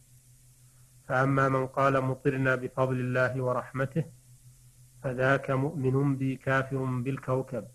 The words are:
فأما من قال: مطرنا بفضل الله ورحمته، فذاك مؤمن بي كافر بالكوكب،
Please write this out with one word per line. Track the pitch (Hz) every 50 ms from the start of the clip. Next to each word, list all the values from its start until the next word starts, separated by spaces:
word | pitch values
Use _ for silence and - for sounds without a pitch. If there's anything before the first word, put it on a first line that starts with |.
| - _ - - _ - - - - - - _ - - _ - - - - - - -
فأما | 139 127 131 135 139 135 135 135
من | 135 131 131
قال: | 127 - 143 135 139 135 135 131
مطرنا | 131 131 127 - 147 131 131 135 131 127
بفضل | 123 127 120 - 135 131 131 131 127
الله | 123 127 123 127 127 123 123 131 127
ورحمته، | 123 123 123 113 - - 131 135 131 - 165 156 - - - - - - - - - - - - - - - - - _ - -
فذاك | 135 127 123 127 131 139 135 - -
مؤمن | 135 131 131 147 - 156 131 131 127 135 143 143 139
بي | 127 135 135 131
كافر | 123 - 139 135 135 131 131 139 135 131
بالكوكب، | 131 127 123 120 135 139 131 - - 131 131 131 131 123 117 95 -